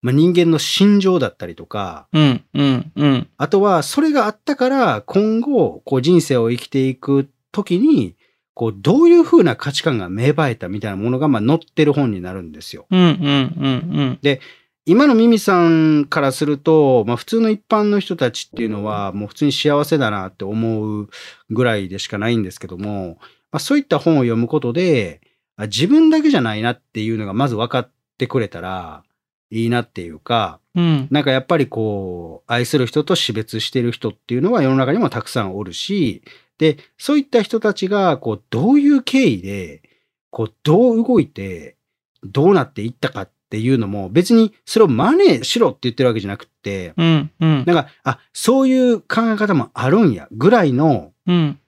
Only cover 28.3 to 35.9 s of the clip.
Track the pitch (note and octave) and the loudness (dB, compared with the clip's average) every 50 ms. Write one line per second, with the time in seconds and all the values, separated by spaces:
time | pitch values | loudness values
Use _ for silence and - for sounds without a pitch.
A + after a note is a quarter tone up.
28.3 | - C3+ A2 G2+ - E2+ E2+ F#2 F#2 F2+ E2+ E2 - - _ _ _ _ _ _ | -2 -4 -4 -4 -8 -12 -10 -10 -10 -10 -10 -14 -18 -20 _ _ _ _ _ _
29.3 | _ _ _ _ G#2+ A2+ A2+ A2+ A#2+ A#2+ A#2 _ _ - F2 E2+ D#2 D#2 _ - | _ _ _ _ -6 -6 -4 -2 -2 -2 -4 _ _ -16 -14 -14 -16 -20 _ -4
30.3 | A#2+ A#2 G#2 F2+ - _ _ _ _ F3 F3 E3+ D#3+ C#3+ C3+ D3 C#3 D3 C#3+ C#3+ | -2 -2 -2 -4 -8 _ _ _ _ 0 0 2 2 0 0 -2 -2 0 0 0
31.3 | C3 C3 C3 _ F3 D#3+ C3+ - - A#2 A2 G#2+ G#2 G2 F#2+ F#2 F2 F2 E2+ E2 | -2 -2 0 _ 0 0 0 -2 -4 -6 -6 -4 -4 -6 -8 -10 -10 -12 -12 -14
32.3 | E2 - _ _ A#2 A#2+ B2 - - C#3+ B2+ A#2 - D3+ D3 - F#3 D#3+ - - | -18 -20 _ _ -4 -4 -2 0 0 0 0 0 -2 -4 -2 0 -2 -2 -2 -4
33.3 | A2 G#2+ G#2+ - - A2 - - - C3+ A#2+ A#2+ A2+ - - A2 G2+ _ _ - | -6 -8 -8 -8 -8 -8 -8 -4 -4 -2 -2 -2 -6 -6 -8 -10 -10 _ _ -6
34.3 | A#2+ B2+ C#3 G3 B3 A3 C#3+ C3 C3+ C3+ C3 B2+ D3+ A3+ A3+ D3 - A#2+ - - | -4 -2 -2 0 0 0 2 2 2 0 0 0 0 0 -2 -2 -2 -6 -10 -6
35.3 | - C3 G#2+ F#2+ F#2 G2 G#2 F#2 E2+ - - - | -6 -6 -6 -4 -8 -10 -10 -10 -10 -12 -8 -6